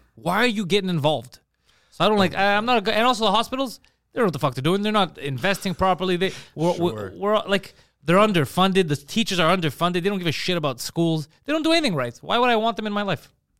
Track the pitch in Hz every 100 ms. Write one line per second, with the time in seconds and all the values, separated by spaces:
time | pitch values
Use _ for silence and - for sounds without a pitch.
0 | _ - 156 190 247 208 180 202 185 170
1 | 143 139 123 - _ _ _ _ _ -
2 | 196 214 185 - 202 202 233 240 196 208
3 | 247 214 220 202 226 262 262 - _ _
4 | _ - 214 139 143 123 139 196 208 214
5 | 175 - 139 127 180 196 196 175 190 175
6 | 190 180 185 - - - 165 175 170 107
7 | 98 - 196 214 - 196 - - _ _
8 | 147 180 214 175 135 - 190 185 170 143
9 | - 226 226 185 165 185 160 - 170 180
10 | 185 202 170 - - 180 151 123 - -
11 | 165 160 143 _ - 311 320 330 285 156
12 | 123 - 147 233 247 226 226 226 214 202
13 | 202 151 - _ _